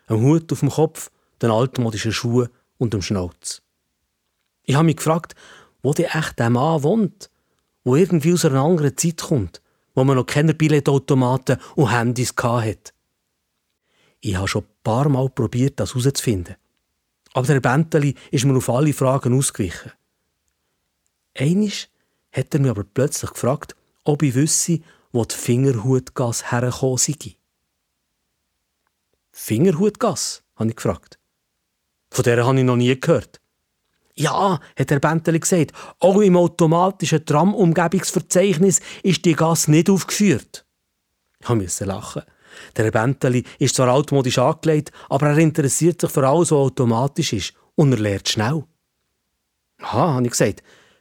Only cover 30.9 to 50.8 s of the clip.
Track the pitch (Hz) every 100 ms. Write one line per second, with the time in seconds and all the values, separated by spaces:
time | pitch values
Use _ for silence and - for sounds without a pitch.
30.9 | 90 _ - _ _ _ _ _ _ _
31.9 | _ _ - 123 120 120 135 127 120 123
32.9 | 127 - 143 - - _ _ _ _ _
33.9 | _ _ - 151 - 196 170 - - 135
34.9 | 143 151 160 165 160 - 185 151 - -
35.9 | - 180 196 208 175 175 - 165 165 185
36.9 | 196 156 156 - 147 175 214 175 160 170
37.9 | 190 - 185 - 180 196 156 190 - -
38.9 | - 196 160 175 156 160 165 - 151 175
39.9 | 196 - - 208 120 - - - _ _
40.9 | _ _ _ _ _ - 117 92 - 98
41.9 | 98 - - - _ _ - - - 110
42.9 | 110 113 135 139 123 110 - 135 - 127
43.9 | 131 147 139 127 123 127 156 156 156 147
44.9 | - - 139 147 147 165 151 135 - 160
45.9 | 170 165 - 135 156 170 151 139 - 120
46.9 | 117 139 - 151 104 - - _ - 147
47.9 | 123 104 98 - - 110 156 - _ _
48.9 | _ _ _ _ _ _ _ _ _ -
49.9 | 107 170 127 120 - 123 - _ _